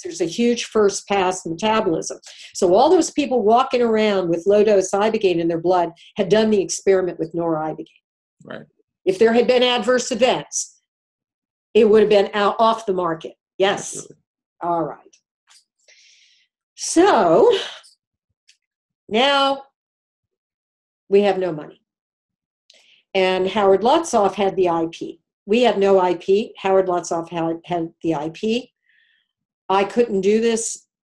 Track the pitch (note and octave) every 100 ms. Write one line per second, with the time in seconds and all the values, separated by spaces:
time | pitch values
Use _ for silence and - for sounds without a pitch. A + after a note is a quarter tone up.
0 | F3+ D#3+ E3+ E3 A#3+ A#3 - A3 G3+ G3
1 | - G3+ F#3 F#3 E3+ E3 G#3+ A3 G3 D#3+
2 | - - - - - - F#3 F#3+ D4 F4
3 | E4 - C4+ B3 G3+ A#3 C4 B3 A#3+ A3
4 | G#3+ G3 F3 E3+ F3+ G#3 G#3 G3+ F#3 G3
5 | A3 A3 G3 E3+ E3+ E3 E3+ F#3 E3+ -
6 | - - F#3 G#3+ A3 G#3+ E3 - - F#3+
7 | F#3 E3+ D#3+ E3+ E3+ D#3+ D#3 D#3 - _
8 | _ _ _ _ - - - _ _ _
9 | F3+ F#3+ A3+ A#3 A3+ B3 B3 A#3+ G#3+ B3
10 | - A3+ B3 F3 - - - _ _ _
11 | _ _ _ _ _ _ _ G#3+ A3+ G#3+
12 | G#3 G#3 G3+ G#3 G3+ G#3+ A3+ A3 - F#3
13 | E3+ D#3+ - - _ - F#3+ F#3+ - -
14 | - _ _ _ _ _ E3+ E3+ D3+ A#2+
15 | _ _ _ _ _ _ _ _ _ _
16 | _ _ _ _ _ _ _ - - D#4+
17 | F#4+ C#4+ F3 F3 A4+ G4 - - _ _
18 | _ _ _ _ _ _ _ _ _ _
19 | - G#3+ C#4 C#4 C#4 C#4 - _ _ _
20 | _ _ _ _ _ _ _ _ _ _
21 | - G3 G3+ F#3 F3+ D#3 - - _ _
22 | _ _ _ _ _ _ _ _ _ _
23 | _ F#3+ F#3 F#3 F#3 G#3 G3 F#3+ A3 D#4+
24 | E4 A#3 G3 G3+ G3 F3+ F3+ E3 E3 -
25 | E3 - _ _ - A3+ A#3+ G3 G3 F#3+
26 | F3+ F3 - G3 A#3+ - F#3+ F#3+ F#3 F3
27 | E3+ E3+ E3 F3 E3 E3 - F3 E3 -
28 | E3 D3+ D#3 D#3+ A3 A#3+ - _ _ _
29 | _ _ _ _ _ _ - F#3+ G3 A#3+
30 | A#3+ G3 F#3+ A3 A#3 A3+ - - _ _